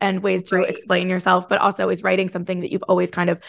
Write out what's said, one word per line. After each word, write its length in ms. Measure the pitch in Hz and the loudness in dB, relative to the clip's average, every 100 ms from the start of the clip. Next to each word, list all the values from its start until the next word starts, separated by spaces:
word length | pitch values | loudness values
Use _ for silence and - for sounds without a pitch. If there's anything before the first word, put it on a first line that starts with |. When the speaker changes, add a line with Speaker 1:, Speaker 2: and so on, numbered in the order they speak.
Speaker 1:
and 240 | 196 185 | -2 0
ways 180 | 202 185 | 0 -2
to 120 | 180 185 | 0 0
Speaker 2:
Right. 120 | 180 | 0
Speaker 1:
explain 400 | - - 180 185 | -2 -2 0 0
yourself, 400 | 180 190 185 185 | 0 2 2 2
but 120 | 202 | 0
also 280 | 202 196 190 | 2 0 -2
is 140 | 185 | 0
writing 260 | 196 185 185 | 0 0 0
something 320 | 180 175 180 | -4 -6 -4
that 120 | 180 | -4
you've 100 | 185 | -4
always 280 | - 180 180 | 2 2 2
kind 180 | 180 175 | 0 0
of 80 | 170 | -2